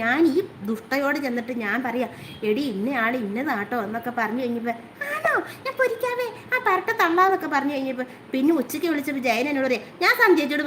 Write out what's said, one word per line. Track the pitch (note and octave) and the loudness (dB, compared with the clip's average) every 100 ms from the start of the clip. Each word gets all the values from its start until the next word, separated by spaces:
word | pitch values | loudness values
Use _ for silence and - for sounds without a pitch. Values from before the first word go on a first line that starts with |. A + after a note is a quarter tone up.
ഞാൻ | A3+ C4+ E4 | 0 4 4
ഈ | C#4 F#4+ - G3+ | 4 0 -4 -6
ദുഷ്ടയോട് | A3 - C4+ C#4 D4 | -6 -2 0 0 0
ചെന്നിട്ട് | C#4 A#3+ A#3 B3 | -2 -2 -4 -4
ഞാൻ | G#3+ A3 B3+ | -2 -2 -2
പറയാ, | A#3 A3+ - - - G#3+ | -2 -4 -6 -16 -4 0
"എടി | G#3+ C#4+ | 0 0
ഇന്നയാൾ | F#3+ A3 C4+ A3+ B3+ | -2 -2 0 2 0
ഇന്നതാട്ടോ" | G#3 G#3 D4 A#3 G3+ B3 G3+ | -2 -2 -2 -2 -2 -4 -4
എന്നൊക്കെ | A3 A#3 A#3 | -4 -4 -2
പറഞ്ഞു | G#3+ A#3 | -2 -2
കഴിഞ്ഞപ്പോ, | B3+ A#3 A#3 A#3 - - C#5+ | -2 -2 -4 -6 -10 -10 -6
"ആണോ, | D5+ D#5+ C5+ - - | -2 0 0 -2 -8
ഞാൻ | C5 C5+ | -8 0
പൊരിക്കാവേ, | B4+ A4+ B4+ B4 B4 - - | 0 0 -2 -2 -4 -6 -4
ആ | B4+ B4+ | -2 2
പരട്ട | F#4 F#4 A4 | 0 0 2
തള്ളാന്നൊക്കെ" | F4+ E4+ F#4+ F#4+ D#4 C#4 | 2 4 4 4 0 0
പറഞ്ഞു | C4+ C#4+ | 0 -2
കഴിഞ്ഞപ്പോ, | C4 B3+ B3+ - - | -2 -4 -6 -10 -6
പിന്നെ | C4 C#4 E4 | 2 4 4
ഉച്ചയ്ക്ക് | A#3+ D4+ E4+ | 2 -2 0
വിളിച്ചപ്പോ | D4+ C#4+ C#4 B3+ | 0 -2 -2 0
ജയൻ | A3+ C4+ | 2 2
എന്നോട് | C#4+ C4 | 0 0
പറയാ, | A#3+ - - | 0 -4 0
"ഞാൻ | F4+ A#4+ | 2 6
സഞ്ജയ് | A4+ D#4+ | 6 6
ചേച്ചിയോട് | C#4+ D4 | 4 0